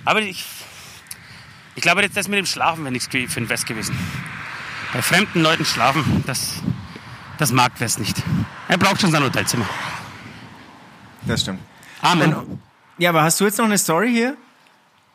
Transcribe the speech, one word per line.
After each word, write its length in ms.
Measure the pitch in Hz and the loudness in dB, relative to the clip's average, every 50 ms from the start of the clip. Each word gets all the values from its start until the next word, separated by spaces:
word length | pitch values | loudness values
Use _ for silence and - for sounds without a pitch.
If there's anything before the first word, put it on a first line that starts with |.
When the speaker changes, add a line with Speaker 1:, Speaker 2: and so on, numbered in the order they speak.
| - | 0
Speaker 1:
Aber 160 | 135 175 214 214 | 0 2 2 0
ich, 200 | 196 175 - - - - - - - - - - - - - - - - - - - - - - - - - - - - | -2 -6 -10 -12 -14 -14 -16 -18 -18 -18 -18 -20 -20 -20 -20 -18 -20 -20 -20 -20 -20 -20 -20 -20 -20 -20 -20 -20 -14 -6
ich 80 | - - | 0 2
glaube, 180 | 170 175 190 | 4 4 4
jetzt 160 | 202 185 - 208 | 4 0 0 -2
das 100 | 175 190 | -2 0
mit 120 | 202 202 | 0 -2
dem 80 | 180 - | 0 -2
Schlafen 360 | - 135 127 160 165 160 151 | -2 0 0 0 0 0 -4
wäre 80 | 131 | -4
nichts 180 | 127 120 - - | -4 -4 -4 -2
ge-, 180 | - 131 123 117 | -2 -4 -2 -2
für 140 | - 123 | -4 -4
den 80 | 117 107 | -2 -2
West 180 | 120 113 - - | -2 -4 -4 -4
gewesen. 280 | 117 107 101 - - - - - - - - - - - - - - - - - - - - - | -6 -6 -6 -6 -4 -4 -6 -6 -6 -8 -10 -10 -12 -12 -12 -12 -12 -12 -12 -12 -12 -10 -10 -6
Bei 120 | - 127 - | -4 -2 0
fremden 400 | - 165 180 214 175 - 175 160 | 2 4 4 4 4 2 4 4
Leuten 220 | 156 165 165 165 | 4 4 4 2
schlafen, 580 | - - 127 117 131 135 156 131 - - - - | 0 0 2 4 4 4 2 2 2 2 0 0
das, 380 | - 127 - - - - - - - - - - - - - - - - - - - - - | -2 -4 -4 -4 -6 -6 -4 -4 -4 -4 -4 -8 -14 -16 -16 -16 -18 -18 -18 -18 -12 -6 -2
das 140 | 156 113 | -2 2
mag 280 | 123 131 123 127 - - | 4 4 4 4 2 -2
West 200 | 123 110 - - | -4 -2 -2 -2
nicht. 180 | 110 - - - - - - - 110 - - - - - | -2 -4 -4 -4 -2 -2 0 0 -2 -2 -6 -8 -2 0
Er 120 | 185 180 | 2 4
braucht 200 | 190 190 196 - | 4 4 2 4
schon 120 | - 170 | 2 4
sein 100 | 156 151 143 | 4 4 2
Hotelzimmer. 460 | 123 - 110 95 - - 120 104 - - - - - - - - - - - - - - - - - - - - - - - - - - - - - - - - - | 2 0 -2 -2 -2 -2 -2 -2 -4 -4 -8 -8 -8 -10 -10 -12 -14 -16 -16 -18 -18 -18 -18 -20 -20 -20 -20 -20 -20 -20 -20 -20 -20 -20 -20 -20 -20 -18 -10 -4 -2
Speaker 2:
Das 140 | 117 - | -2 0
stimmt. 180 | - - 95 95 - - - - - - - - | 0 -2 -4 -8 -10 -16 -20 -20 -20 -20 -6 0
Speaker 1:
Amen. 320 | - 156 180 165 143 156 147 | 4 4 6 6 6 4 4
Speaker 2:
Und, 260 | - - - - - - _ _ _ _ _ _ - | 2 -2 -8 -12 -14 -14 _ _ _ _ _ _ 2
ja, 120 | 170 175 | 2 4
aber 100 | 165 160 | 6 6
hast 180 | 151 165 - - | 6 4 4 4
du 60 | 196 | 2
jetzt 140 | 208 202 - | 2 2 2
noch 60 | 233 | 2
eine 120 | 214 208 175 | 2 2 2
Story 320 | - - 160 170 214 247 | 2 2 2 2 2 2
hier? 240 | 240 233 233 262 294 - - - _ _ _ _ _ _ _ _ _ _ _ _ | 2 2 2 0 -2 -6 -12 -20 _ _ _ _ _ _ _ _ _ _ _ _